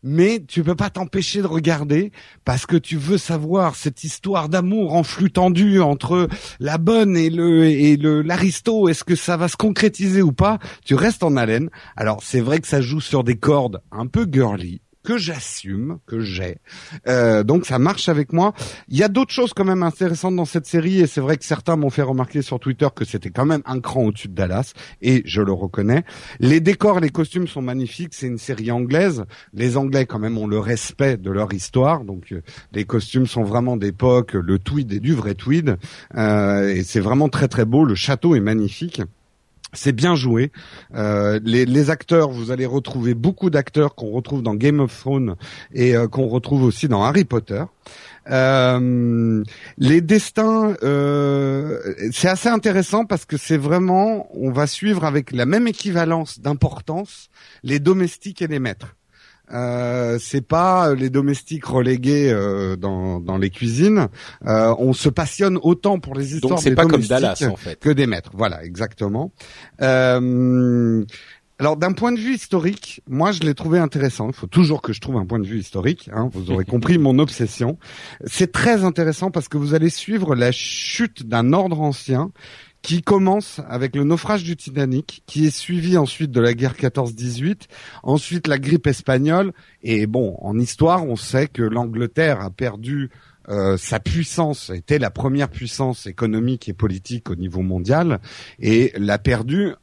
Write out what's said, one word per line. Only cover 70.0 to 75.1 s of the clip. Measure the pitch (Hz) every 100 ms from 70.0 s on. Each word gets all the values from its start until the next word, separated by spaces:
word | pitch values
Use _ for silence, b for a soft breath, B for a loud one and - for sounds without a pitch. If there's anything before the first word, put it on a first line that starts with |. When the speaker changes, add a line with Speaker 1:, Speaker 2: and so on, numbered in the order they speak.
| 127 127 123 123 127 127 127 120 117 113 107 B B B _ _
Speaker 1:
alors | 143 151
d'un | 175
point | 190 240
de | 240
vue | 220 262
historique, | - 185 165 202 - - -
moi | 131 175
je | 190
l'ai | 156 139
trouvé | 160 170
intéressant. | 160 151 135 - 110
Il | 135
faut | 92
toujours | 160 170 151
que | -
je | 107
trouve | -